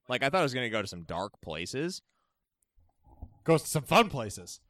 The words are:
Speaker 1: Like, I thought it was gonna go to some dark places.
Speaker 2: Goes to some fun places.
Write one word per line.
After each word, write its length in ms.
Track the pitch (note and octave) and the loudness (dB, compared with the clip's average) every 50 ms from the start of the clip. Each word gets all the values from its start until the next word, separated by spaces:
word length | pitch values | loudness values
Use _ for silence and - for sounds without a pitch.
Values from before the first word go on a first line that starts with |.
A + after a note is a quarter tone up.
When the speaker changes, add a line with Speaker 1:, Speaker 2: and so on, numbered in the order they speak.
| - - | -6 -4
Speaker 1:
Like, 140 | B2+ A#2+ | -2 0
I 80 | C3+ C#3 | 2 2
thought 80 | D3+ F#3+ | 2 2
it 40 | E3 | 2
was 100 | C#3 B2 | 2 0
gonna 160 | B2+ B2 A2+ | -2 -2 0
go 100 | G#2+ A2 | 0 -2
to 60 | G2 F#2 | -2 -4
some 140 | - F2 | -8 -10
dark 380 | E2+ - E2 E2+ G2 G#2 - _ | -8 -6 -4 -2 -4 -4 -6 _
places. 580 | - - D#2 D#2 F2 - - C3 D#3 F3 F#3 - - _ _ _ _ _ _ _ _ _ _ _ _ _ _ _ _ _ _ _ _ - - - - - - _ | -10 -8 -6 -6 -6 -6 -4 -4 -4 -6 -6 -10 -14 _ _ _ _ _ _ _ _ _ _ _ _ _ _ _ _ _ _ _ _ -20 -20 -18 -18 -18 -18 _
Speaker 2:
Goes 200 | _ - E3 D3+ - | _ 4 4 4 4
to 40 | - | 0
some 140 | - D#3 C3+ | -4 -4 0
fun 240 | - D#3+ G#3 A#3 F#3+ | 4 6 6 6 6
places. 520 | - C3 A2+ G2+ - G2 F2+ - - - _ _ | 2 -4 -4 -6 -8 -10 -12 -14 -16 -18 _ _